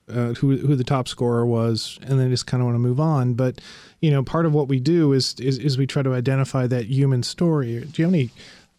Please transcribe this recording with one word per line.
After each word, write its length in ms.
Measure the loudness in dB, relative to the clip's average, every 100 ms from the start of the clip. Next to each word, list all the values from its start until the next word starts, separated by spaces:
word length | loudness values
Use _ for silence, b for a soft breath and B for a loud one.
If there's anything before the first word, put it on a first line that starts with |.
| -8
uh, 260 | -4 -4 0
who, 200 | 0 2
who 180 | 2 0
the 80 |
top 240 | 0 -2 -2
scorer 380 | -2 0 2 2
was, 520 | 2 0 -2 -4 -10
and 160 | -2 0
they 100 | 2
just 180 | 0 -2
kinda 160 | 0
wanna 160 | 0 2
move 200 | 0 2
on. 340 | 0 2 0
But, 260 | 0 -2 -4 B B B B
you 100 | 0
know, 120 | 2
part 220 | 0 0 2
of 80 |
what 140 | 2 2
we 120 | 0
do 320 | 2 2 4
is, 240 | 2 0 -4
is, 180 | -4 -2
is 200 | -2 0
we 100 | -2
try 160 | 0
to 100 | 0
identify 540 | 0 0 0 0 -2 0
that 180 | -2 0
human 380 | 2 2 2
story. 560 | -2 -2 0 2 -2 -6
Do 220 | -6 -2
you 40 | 2
have 80 |
any 160 | 2 0 B B B B